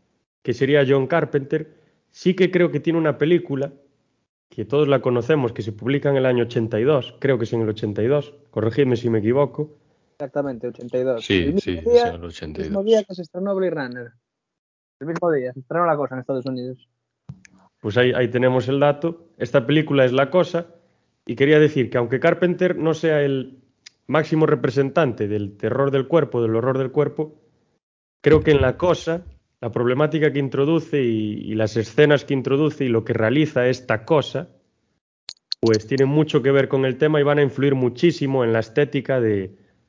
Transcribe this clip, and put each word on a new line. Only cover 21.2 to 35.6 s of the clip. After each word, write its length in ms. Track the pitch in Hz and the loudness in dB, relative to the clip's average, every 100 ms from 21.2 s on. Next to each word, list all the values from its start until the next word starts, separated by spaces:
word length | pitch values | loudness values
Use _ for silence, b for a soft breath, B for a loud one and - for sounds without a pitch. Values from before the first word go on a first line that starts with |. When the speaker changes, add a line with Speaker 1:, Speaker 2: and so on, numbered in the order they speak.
Speaker 1:
y 120 | - 117 | -12 0
quería 240 | 139 151 | 4 6
decir 280 | 151 147 110 | 6 2 0
que 100 | 123 | -2
aunque 200 | 120 127 | -2 2
Carpenter 580 | 165 170 180 175 180 175 | 2 2 0 0 -2 0
no 180 | 156 | -2
sea 280 | 156 165 151 | 0 0 0
el 360 | 143 135 131 - _ _ - _ - | 0 -2 -6 -16 _ _ -20 _ -2
máximo 380 | 147 156 160 156 | -2 0 2 2
representante 840 | 135 131 127 135 170 147 107 104 | 2 0 0 0 2 0 -2 -4
del 280 | 104 101 104 | -4 -6 -6
terror 360 | 110 131 139 | -4 0 0
del 160 | 135 131 | 0 2
cuerpo, 340 | 165 147 120 | 0 2 -2
del 140 | 113 113 | 0 0
horror 220 | 127 131 | 0 -2
del 120 | 131 | -2
cuerpo, 460 | 151 143 - 156 _ _ _ _ _ _ _ _ _ | -2 -2 -4 -10 _ _ _ _ _ _ _ _ _
creo 200 | 147 151 | 4 4
que 100 | 156 | 6
en 100 | 143 | 4
La 160 | 131 127 | 2 2
Cosa, 480 | 180 165 165 170 180 - _ _ | 0 0 -2 -6 -8 -20 _ _
la 100 | 117 | -8
problemática 640 | 123 120 127 151 151 151 | -2 0 2 0 2 0
que 80 | 135 | 0
introduce 600 | 135 123 143 165 156 147 | -4 -2 0 0 0 -2
y, 340 | 123 110 107 104 - | 0 0 -4 -6 -6
y 60 | |
las 220 | 107 107 113 | -2 -2 -2
escenas 480 | 110 - 151 143 | -2 4 4 4
que 100 | - | 2
introduce 500 | 135 123 139 151 147 | -4 0 0 0 0
y 40 | 131 | 0
lo 160 | 113 | 0
que 80 | 107 | 0
realiza 560 | 110 110 139 151 127 123 | 0 2 2 2 2 0
esta 360 | 131 - 110 | 0 -2 -4
cosa, 440 | - 156 - 135 175 _ _ _ _ _ _ _ - - _ - | 2 0 0 -8 -12 _ _ _ _ _ _ _ -20 -20 _ -2